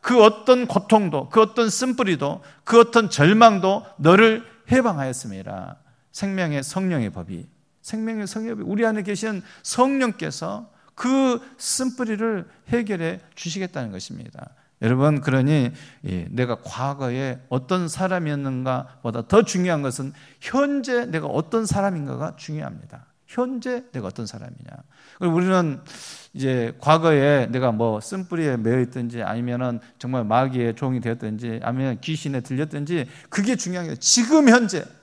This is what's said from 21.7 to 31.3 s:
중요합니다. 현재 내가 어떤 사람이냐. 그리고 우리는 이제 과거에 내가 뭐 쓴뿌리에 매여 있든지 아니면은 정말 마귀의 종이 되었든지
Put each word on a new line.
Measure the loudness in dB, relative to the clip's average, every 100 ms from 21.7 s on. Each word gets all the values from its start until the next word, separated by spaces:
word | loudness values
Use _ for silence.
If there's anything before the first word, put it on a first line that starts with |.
| -2 -2 -4 -6 -8 -8 -10
중요합니다. | -12 -10 -10 -14 -18 -20 _ _ _
현재 | -6 -6 -6 -6 -8 -8
내가 | -10 -8
어떤 | -10 -12
사람이냐. | -12 -18 -18 -20 -20 -20 _ -20 -4
그리고 | -2 0
우리는 | 2 2 0 -4 -12 -20 -18 -20 -18
이제 | -4 -2 0 -2 -2
과거에 | 2 4 4 4 4 2 2
내가 | 0 0
뭐 | 0 -2 -2
쓴뿌리에 | -6 -10 -6 -4 -2 0
매여 | 0 0
있든지 | -2 -4 -8 -6
아니면은 | -6 -6 -4 -4 -4 -6 -12 _
정말 | -6 -4
마귀의 | 2 2 2 0 -2 -2
종이 | -4 -2
되었든지 | -4 -6 -6